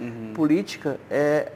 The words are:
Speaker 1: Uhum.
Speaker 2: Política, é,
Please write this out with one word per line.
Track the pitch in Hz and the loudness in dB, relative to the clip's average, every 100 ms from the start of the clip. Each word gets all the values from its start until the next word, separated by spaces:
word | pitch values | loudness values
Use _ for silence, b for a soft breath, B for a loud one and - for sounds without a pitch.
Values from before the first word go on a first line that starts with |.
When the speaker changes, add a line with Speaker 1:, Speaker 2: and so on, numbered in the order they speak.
Speaker 1:
Uhum. | 120 117 110 | -10 -8 -8
Speaker 2:
Política, | 110 151 165 202 - 147 - - | 0 4 4 2 -4 -4 -6 -2
é, | 127 147 151 - | 0 2 2 0